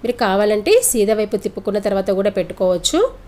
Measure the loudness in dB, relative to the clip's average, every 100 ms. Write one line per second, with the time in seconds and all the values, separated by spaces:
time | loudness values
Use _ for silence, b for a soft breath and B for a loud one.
0 | -4 -2 0 2 2 0 4 4 4 0
1 | 2 0 0 -2 -4 -6 -4 -2 -2 -2
2 | 0 0 0 -2 -6 -2 0 0 0 0
3 | 0 -2